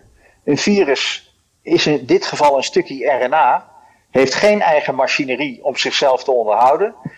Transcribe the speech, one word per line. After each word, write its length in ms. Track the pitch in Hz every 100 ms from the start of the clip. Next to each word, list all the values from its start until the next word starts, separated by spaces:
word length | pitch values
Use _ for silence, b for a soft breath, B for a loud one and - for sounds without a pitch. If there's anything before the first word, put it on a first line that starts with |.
| _ b b b
Een 140 | - 143
virus 800 | - 202 151 131 - - _ _ _ _
is 260 | - 165 160
in 180 | 147 123
dit 200 | 180 -
geval 320 | 131 147 139
een 60 |
stukje 420 | 123 - 170 135 123
R 240 | 131 123
N 40 |
A, 380 | 156 127 160 - b b b b
heeft 220 | 127 135
geen 280 | - 208 208
eigen 340 | 175 151 143 131
machinerie 680 | 131 - 135 127 147 117
om 120 | 147 123
zichzelf 460 | - - 143 131
te 80 | -
onderhouden, 640 | 127 107 104 127 160 208 - B